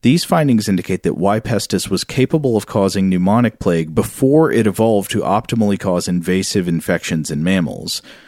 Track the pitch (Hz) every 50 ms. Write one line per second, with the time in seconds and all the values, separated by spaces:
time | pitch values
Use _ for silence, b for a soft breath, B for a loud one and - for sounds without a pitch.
0 | - 117 143 175 - - 190 170 151 139 120 110 104 - 98 87 87 - 95 90
1 | - 85 - - 87 98 107 110 - - 120 101 - - - 92 - - 95 87
2 | - - - 131 127 - - 160 143 131 113 104 - - - 107 98 95 90 101
3 | 95 95 92 90 87 95 107 120 120 113 - - - 98 87 85 82 78 78 -
4 | 113 - - - 135 135 143 156 160 143 - 113 110 107 95 - 113 113 110 101
5 | 95 - - 107 69 65 95 110 - - 123 113 107 101 101 95 - 101 90 87
6 | 82 - 90 90 82 - 92 95 95 - - 104 90 87 85 82 - - 90 82
7 | - - 87 80 76 - 78 73 80 90 95 92 82 65 50 - - - - -
8 | B B B B B